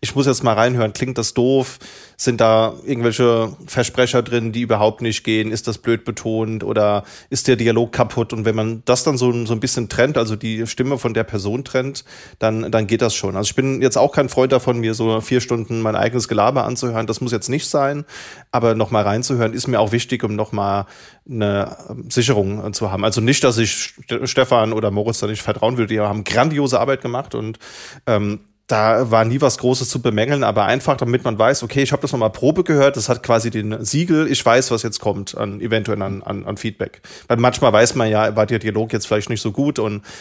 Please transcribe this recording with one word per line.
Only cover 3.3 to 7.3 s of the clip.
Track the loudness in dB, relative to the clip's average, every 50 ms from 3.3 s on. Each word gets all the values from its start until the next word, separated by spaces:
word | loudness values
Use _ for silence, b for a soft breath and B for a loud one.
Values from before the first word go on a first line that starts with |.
| 4 4 0 -2 -6 -12 -14
Versprecher | -6 -2 -2 -2 0 2 0 0 2 2 0
drin, | 0 0 -2 -2 -2 -2
die | -4 -4
überhaupt | -2 0 2 2 2 2 2 0
nicht | -4 -4 -4 -2
gehen? | -2 0 0 0 0 -2
Ist | -4 -6 -6 -6
das | -8 -4
blöd | -2 -2 -2 -2 -2
betont | -8 -10 -6 -4 -4 -2 -2 -2 -4 -4 -6 -6
oder | -2 0 2 2 2 2 0 B B B B B B